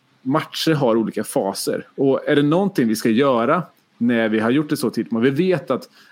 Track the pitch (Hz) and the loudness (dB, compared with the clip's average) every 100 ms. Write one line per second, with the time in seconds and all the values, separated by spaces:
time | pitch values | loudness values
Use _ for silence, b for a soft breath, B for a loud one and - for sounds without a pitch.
0 | _ _ 131 151 - - - 151 127 113 | _ _ -4 -2 -2 -4 -2 0 2 2
1 | 104 - 107 139 98 98 - 104 - - | 0 -4 -6 -4 -4 -4 -6 -6 -8 -2
2 | 135 131 - 147 147 165 202 - 117 107 | 0 0 0 2 2 2 0 0 0 0
3 | 123 110 143 120 117 170 156 _ _ - | 0 2 2 2 2 0 -2 _ _ -4
4 | 120 120 113 107 110 135 151 151 120 117 | 0 2 2 0 2 0 0 -2 -2 -2
5 | 107 113 120 139 185 175 - 123 - b | -4 0 0 2 0 0 0 -4 -4 b
6 | b | b